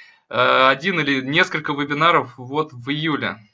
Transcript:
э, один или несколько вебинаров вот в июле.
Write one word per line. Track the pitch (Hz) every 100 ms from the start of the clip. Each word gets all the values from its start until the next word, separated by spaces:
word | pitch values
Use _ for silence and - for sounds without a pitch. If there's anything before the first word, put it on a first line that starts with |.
| - _ -
э, | 117 127 127 131
один | 135 160 175
или | 143 135
несколько | 131 156 185 160 151
вебинаров | 143 143 147 165 160 123 -
вот | 127 147 151
в | 123 120
июле. | 147 160 135 110 - -